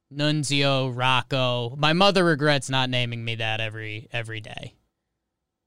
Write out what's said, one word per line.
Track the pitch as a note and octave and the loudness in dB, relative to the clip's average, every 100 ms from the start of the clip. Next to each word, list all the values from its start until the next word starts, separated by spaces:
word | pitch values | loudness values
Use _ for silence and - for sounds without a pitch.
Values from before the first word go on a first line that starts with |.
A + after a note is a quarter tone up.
| _ | _
Nunzio, | C#3 D3 D3+ C#3 C#3+ C#3 C3+ C3 B2 | -4 0 0 0 2 2 2 0 0
Rocco. | B2+ B2+ - C3+ B2+ B2 A#2+ C#3 | 2 2 0 0 0 -2 -4 0
My | D3+ | 2
mother | E3+ G3+ G3 | 4 4 6
regrets | F3 D3 D3+ C#3+ - | 4 4 2 2 0
not | C3 B2+ | -2 0
naming | B2+ A#2+ A#2 | 0 -2 -4
me | A#2 A2+ | -6 -4
that | A2+ A2 | -4 -4
every, | A2 A2 A2 G#2+ - | -4 -8 -10 -12 -10
every | A#2 A2 A2 | -10 -8 -10
day. | G#2 - - - _ _ _ _ _ _ _ _ | -12 -14 -16 -18 _ _ _ _ _ _ _ _